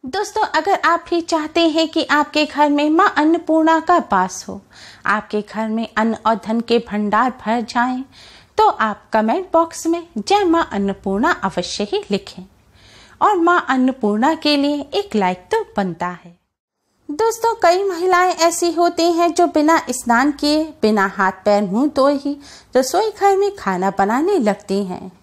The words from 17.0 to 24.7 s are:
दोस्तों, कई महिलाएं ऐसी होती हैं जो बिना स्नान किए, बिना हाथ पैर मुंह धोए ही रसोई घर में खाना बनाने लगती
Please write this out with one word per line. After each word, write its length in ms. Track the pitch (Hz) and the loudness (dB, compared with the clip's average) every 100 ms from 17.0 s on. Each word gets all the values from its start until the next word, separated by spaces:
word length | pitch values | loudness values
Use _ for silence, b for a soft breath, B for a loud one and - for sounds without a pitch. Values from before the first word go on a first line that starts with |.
| - | -14
दोस्तों, 460 | 294 453 440 466 453 | -2 -2 0 -4 0
कई 200 | 339 359 | 2 2
महिलाएं 480 | 403 339 370 359 370 | -2 -2 0 2 2
ऐसी 400 | 311 330 339 349 | 2 0 0 -2
होती 380 | 330 349 349 339 | 2 0 2 0
हैं 200 | 339 339 | 2 2
जो 120 | 339 339 | 2 2
बिना 320 | 311 302 330 - | 2 2 2 0
स्नान 420 | 247 - 233 285 | -8 0 2 2
किए, 320 | 285 294 302 311 302 | 0 0 0 -2 -2
बिना 240 | 220 214 196 | 0 2 0
हाथ 360 | 190 190 196 | 0 -2 0
पैर 180 | 208 202 | 0 2
मुंह 260 | 202 208 285 - | 2 0 0 2
धोए 180 | 269 285 | 2 2
ही 200 | 285 285 B B B 254 | -4 -8 B B B -2
रसोई 340 | 262 349 440 | 0 0 -2
घर 260 | 403 403 392 | 2 2 4
में 180 | 403 403 | 0 -2
खाना 360 | - 180 190 190 | -4 -2 -2 0
बनाने 400 | 202 240 339 403 | 0 0 0 2
लगती 440 | 208 196 - | 0 -2 -4